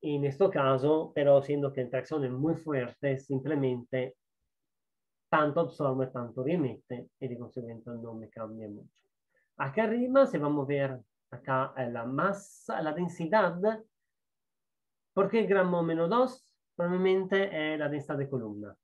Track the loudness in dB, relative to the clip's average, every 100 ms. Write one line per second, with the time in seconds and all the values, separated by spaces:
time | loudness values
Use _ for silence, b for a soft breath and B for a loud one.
0 | -2 0 -2 2 2 4 2 4 4 2
1 | 0 0 6 6 6 0 0 -2 -4 -4
2 | -4 -2 -2 0 0 0 -2 -2 -2 -4
3 | -2 -2 -2 -4 -2 0 0 -2 -4 -4
4 | -4 -8 _ _ _ _ _ _ _ _
5 | _ _ _ 2 2 2 -2 0 -2 0
6 | -2 -4 -8 -6 -2 0 0 -4 _ -12
7 | -12 _ -8 -8 -10 -12 -12 -12 -12 -12
8 | -10 -12 -14 -12 -12 -10 -12 -14 -18 _
9 | _ _ _ _ _ _ -4 0 0 0
10 | 2 4 4 4 0 0 0 0 0 -4
11 | -14 _ _ -16 -4 -2 -2 -4 -6 -4
12 | -4 -2 -2 -2 -8 -20 -8 -4 -2 -2
13 | -4 -4 2 4 4 2 -2 -2 -8 _
14 | _ _ _ _ _ _ _ _ _ _
15 | _ 0 2 2 4 4 4 2 0 0
16 | 2 2 2 0 _ _ _ -4 -2 2
17 | 4 2 2 0 0 -2 -2 -2 -2 -4
18 | -4 -4 -2 -4 -6 -8 -12 -16